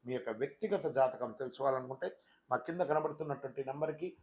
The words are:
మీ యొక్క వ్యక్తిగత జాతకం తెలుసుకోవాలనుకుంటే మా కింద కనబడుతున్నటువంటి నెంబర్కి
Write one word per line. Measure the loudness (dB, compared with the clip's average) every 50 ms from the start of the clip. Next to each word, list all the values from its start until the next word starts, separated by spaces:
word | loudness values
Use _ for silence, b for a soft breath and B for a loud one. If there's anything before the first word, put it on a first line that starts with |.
| _
మీ | -2 -2
యొక్క | -2 -2 -2
వ్యక్తిగత | -2 -2 -2 -4 -2 _ -2 0 0 2 0
జాతకం | 2 4 6 4 4 4 -2 -6 -6 -4 -4
తెలుసుకోవాలనుకుంటే | -6 -6 -4 0 2 2 2 2 -2 -4 -6 -4 -4 -4 -4 -8 b b b b b _
మా | 0
కింద | 0 0 -2 0 0
కనబడుతున్నటువంటి | 2 4 4 4 4 2 -2 -2 -4 -4 -4 -4 -4 -8 -4 -4 -4
నెంబర్కి | -4 0 0 0 -2 -2 -4 -6 -8 -8 -10